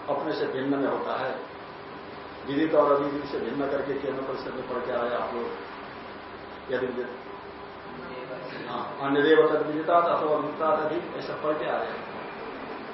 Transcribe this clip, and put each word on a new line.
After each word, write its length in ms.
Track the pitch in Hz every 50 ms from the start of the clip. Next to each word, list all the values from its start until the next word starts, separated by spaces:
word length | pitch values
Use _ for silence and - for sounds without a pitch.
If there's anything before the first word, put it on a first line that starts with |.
| - -
अपने 240 | 139 139 151 156 143
से 140 | - -
भिन्न 320 | - - 131 135 139 143 139
में 100 | 135 120
होता 300 | - - - 110 113 117
है। 360 | 131 131 - - - - - - - - - - - - - - - - - - - - - - -
विदित 280 | 127 143 147 160 156 160
और 180 | 151 139 143 143
अविदित 320 | 143 147 143 143 147 143
से 140 | - - -
भिन्न 320 | - 117 - 143 139 -
करके 220 | 139 139 135 143 135
केंद्र 280 | - - 131 131 131 135
परिषद 320 | 135 131 123 - 131 123
में 140 | 131 127 -
पढ़ 180 | 123 120 120
के 60 | 127 123
आए 300 | 120 117 120 120 117 113
आप 120 | 113 120
लोग, 120 | 120 117 117 - - - - - - - - - - - - - - - - - - - - - - - - 127
यदि 140 | 123 123
विदित, 220 | 123 120 123 - - - - - - - - - - - - - - - - - - - - - - 127 127 127 127 127 - - - - - - 120
हाँ, 280 | 120 120 120 - - -
अन्य 220 | 139 139 143 143 143
देव 260 | 160 156 151 156 156
तद 180 | 156 147 147
विदिता 300 | 147 151 156 156 175 170
अथवा 380 | 175 170 170 147 - 160 151 151
अविदिता 320 | 147 143 151 - - 160
अधिक, 460 | 156 156 156 156 156 160 175 190 - -
ऐसा 180 | - - - 131
पढ़ 240 | - - 151 151 156
के 60 | 170
आए। 220 | 151 127 143 151 151 - - - - - - - - - - - - - 269 - - - - - -